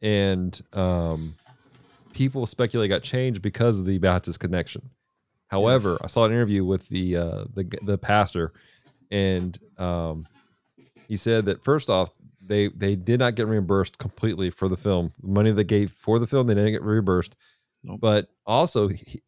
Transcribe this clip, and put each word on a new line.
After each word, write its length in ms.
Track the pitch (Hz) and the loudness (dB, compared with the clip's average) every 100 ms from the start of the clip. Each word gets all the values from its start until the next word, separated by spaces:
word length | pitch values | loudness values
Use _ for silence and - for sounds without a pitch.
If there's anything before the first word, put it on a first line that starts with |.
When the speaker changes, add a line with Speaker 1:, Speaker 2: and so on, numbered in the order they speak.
Speaker 1:
And, 580 | 107 104 98 92 90 - - | -2 2 2 0 -4 -8 -10
um, 600 | 101 92 87 85 80 80 78 - _ _ _ _ _ _ | -2 0 0 -2 -4 -8 -12 -20 _ _ _ _ _ _
people 340 | - 135 135 117 | -4 -2 -2 -6
speculate 420 | - 120 120 104 | -2 -2 0 0
got 120 | 95 | 0
changed 400 | - 127 131 98 | -2 -2 -2 -2
because 360 | 98 - 117 104 | -4 2 2 2
of 60 | 92 | 0
the 120 | 95 | 2
Baptist 420 | 92 90 87 85 | 2 2 0 -6
connection. 500 | 90 90 - - - - _ _ _ _ _ | -2 -2 -4 -10 -16 -20 _ _ _ _ _
However, 420 | 98 110 127 101 | 0 2 4 2
Speaker 2:
Yes. 80 | 85 | -2
Speaker 1:
I 20 | - | -2
saw 160 | - | 2
an 80 | 110 | 2
interview 320 | 117 113 101 | 4 2 2
with 240 | 92 95 - | 0 -2 -2
the, 280 | 92 92 87 | -4 -2 -2
uh, 280 | 85 50 - | -2 -6 -8
the 120 | 101 | -8
g-, 140 | 90 92 | -8 -6
the 160 | 101 98 | -4 -4
pastor, 540 | - 104 101 90 80 - _ _ _ _ _ | 2 2 2 -2 -6 -8 _ _ _ _ _
and, 460 | 101 95 92 90 87 - - | -2 0 -2 -4 -10 -18 -8
um, 480 | 90 87 82 80 80 _ _ _ _ _ _ _ - | -4 -4 -4 -8 -12 _ _ _ _ _ _ _ -10
he 80 | 107 | -4
said 280 | 117 113 | 0 0
that 180 | 101 - | 0 -2
first 280 | - 147 - | 0 0 0
off, 200 | 92 87 - - _ | 0 -2 -6 -20 _
they, 240 | 95 104 101 | -2 0 0
they 280 | - 98 98 | 0 -2 0
did 240 | 90 123 | 0 2
not 140 | 123 110 | 0 0
get 100 | 110 | 0
reimbursed 520 | 110 90 98 92 - | 0 2 2 0 -6
completely 500 | 95 - 113 87 90 | -12 -4 -4 -2 -4
for 180 | - 95 | -2 -2
the 80 | 92 | -2
film. 360 | 104 90 85 - | 0 0 -2 -6
The 80 | 95 | -2
money 240 | 98 110 | 2 4
they 100 | 104 | 4
gave 280 | 98 107 101 | 2 2 0
for 260 | - - 113 | -4 0 0
the 80 | 117 | 2
film, 200 | 139 123 | 2 2
they 60 | |
didn't 180 | 101 107 | 2 2
get 100 | 107 | 0
reimbursed. 540 | 104 110 95 90 85 - _ _ _ _ | 0 0 2 0 0 -10 _ _ _ _
Speaker 2:
Nope. 160 | - 104 | -14 -2
Speaker 1:
But 300 | 113 104 - _ - | 2 2 0 _ 0
also, 420 | 120 170 120 101 | 2 2 2 0
he, 340 | 87 - - | -2 -10 -18